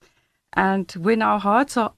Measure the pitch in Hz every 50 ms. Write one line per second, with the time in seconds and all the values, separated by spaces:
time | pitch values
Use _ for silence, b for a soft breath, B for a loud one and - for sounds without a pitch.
0 | _ _ _ _ _ _ _ _ _ _ - - 190 190 196 196 185 - - 185
1 | 165 208 226 220 220 208 208 208 196 202 208 240 277 277 - 247 220 214 -